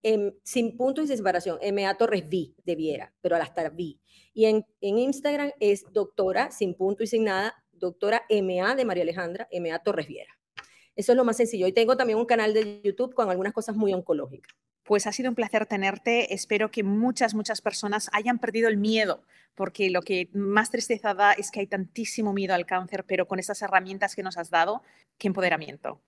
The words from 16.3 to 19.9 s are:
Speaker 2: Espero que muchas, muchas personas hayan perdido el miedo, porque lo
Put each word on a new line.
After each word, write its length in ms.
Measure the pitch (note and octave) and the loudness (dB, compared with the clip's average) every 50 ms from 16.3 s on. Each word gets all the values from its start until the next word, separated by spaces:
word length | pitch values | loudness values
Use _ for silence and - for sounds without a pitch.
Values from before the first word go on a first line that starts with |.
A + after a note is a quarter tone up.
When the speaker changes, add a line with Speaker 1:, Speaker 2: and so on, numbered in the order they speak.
| G3 | -4
Speaker 2:
Espero 360 | - - _ A3 G#3 A3 G#3+ | -6 -2 _ 0 0 0 0
que 120 | - A#3 | -2 -2
muchas, 520 | G3+ G3 G3+ G#3+ A3+ B3+ B3 - C4 A3 G#3 | 0 0 2 2 2 0 2 2 0 0 0
muchas 260 | G#3+ G#3 - A3 - | -2 -4 -4 -6 -4
personas 480 | _ E4 - - - G#3 G3+ G#3+ - - | _ -4 -4 -4 -4 -2 -2 -2 -4 0
hayan 260 | - G#3 G#3+ A#3+ B3 A#3+ | -2 0 0 0 0 0
perdido 300 | - A#3 G3+ A3+ A3+ A3+ | -2 -2 0 2 2 4
el 80 | A3 | 2
miedo, 460 | G3+ G3+ A3 A3 A3 G#3+ F#3+ D#3 - _ _ _ _ _ _ _ | 2 2 2 2 2 2 0 -2 -4 _ _ _ _ _ _ _
porque 340 | - G3 F#3 _ - G3+ | -6 -6 -6 _ -2 -2
lo 140 | F#3+ | 0